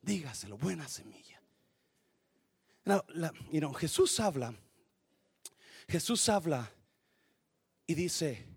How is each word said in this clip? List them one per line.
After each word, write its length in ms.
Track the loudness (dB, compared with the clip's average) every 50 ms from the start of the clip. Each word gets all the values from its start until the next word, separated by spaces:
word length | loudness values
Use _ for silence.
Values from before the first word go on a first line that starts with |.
| -2
Dígaselo, 560 | -2 -2 -2 -2 -6 -10 -10 -12 -12 -8 -4
buena 300 | -4 -2 -2 -4 -6 -10
semilla. 540 | -12 -12 -12 -16 -20 -20 -20 -20 -20 -20 _ _ _ _ _ _ _ _ _ _ _ _ _ _ _ _ _ _ _ _ _ _ _ _ _ _ _ _ _
La, 200 | 4 4 4 4 0
la, 240 | -4 -4 -4 -4 -4 -8 -12 -2
you 100 | 0 0
know, 120 | 0 0 -2
Jesús 460 | -2 -2 -2 4 4 4 4 4 2
habla, 360 | 2 2 2 0 -4 -4 -6 -10 -16 _ _ _ _ _ _ _ _ _ _ _ _ _ _ _ _ -20 _ _ -20 -20 -20 -20 -10
Jesús 420 | -2 -2 -2 0 2 2 2 4 6
habla 420 | 4 4 4 2 0 0 0 -4 -10 _ _ _ _ _ _ _ _ _ _ _ _ _ _ _ _ _ _ _ _ _ _
y 80 | -2 0
dice 520 | 0 2 0 0 0 0 -2 -2 -4 -10 -18 -20